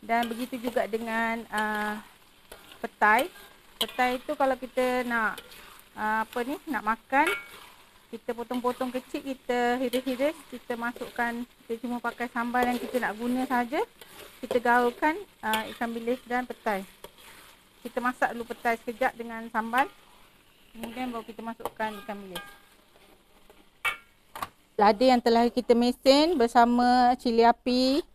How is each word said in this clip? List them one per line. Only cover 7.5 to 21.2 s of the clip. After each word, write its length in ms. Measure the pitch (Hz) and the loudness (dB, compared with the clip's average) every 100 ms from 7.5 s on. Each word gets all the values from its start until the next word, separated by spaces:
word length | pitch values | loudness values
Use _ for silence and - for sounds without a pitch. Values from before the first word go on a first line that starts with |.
| - - - - - _ | -20 -20 -20 -20 -20 _
kita 240 | 226 - 233 | -16 -8 -8
potong-potong 560 | 233 247 247 247 254 | -4 -2 -2 -2 -4
kecil, 320 | 247 - 311 | -6 -6 -8
kita 560 | 277 262 - 247 240 247 | -6 -10 -2 0 2 0
hiris-hiris, 560 | 262 247 262 247 285 320 - | 0 -2 -2 0 -2 -2 -12
kita 240 | 247 - 233 | -16 -8 -6
masukkan, 640 | 233 240 - - 240 233 240 _ | -6 -8 -12 -4 -4 -4 -10 _
kita 240 | _ 226 240 | _ -8 -6
cuma 160 | 240 | -4
pakai 240 | 233 233 240 | -6 -6 -6
sambal 400 | - 240 247 247 | -4 -2 0 0
yang 80 | 247 | 0
kita 240 | 226 254 | -2 -4
nak 160 | 208 208 | -4 -4
guna 320 | 240 254 262 | -2 -2 0
saja. 320 | 247 240 294 453 _ - - - - | -2 -2 -2 -4 _ -20 -20 -20 -16
Kita 160 | 247 254 | -2 0
gaulkan, 560 | 233 240 240 240 302 339 392 _ | 2 4 2 2 -2 -2 -8 _
ah, 240 | 220 220 214 | -4 -4 -4
ikan 160 | 220 233 | -8 -6
bilis 320 | 233 226 247 - | -6 -4 -6 -4
dan 160 | 247 | -6
petai. 400 | 254 226 - 196 190 - - _ - - - - _ _ | -6 -6 -4 -4 -6 -18 -20 _ -20 -20 -20 -20 _ _
Kita 160 | 240 247 | -10 -4
masak 320 | 240 254 220 226 | -4 0 -2 -2
dulu 160 | 226 | -8
petai 240 | 226 247 226 | -4 -2 -2
sekejap 320 | - 220 254 - | -4 -2 -2 -2
dengan 320 | 233 226 226 | -10 -10 -6
sambal. 400 | 226 220 240 294 - - - - _ _ _ - | -4 -2 0 0 -4 -20 -20 -20 _ _ _ -20
Kemudian 320 | 226 233 233 254 | -16 -14 -10 -8
baru 80 | 233 | -8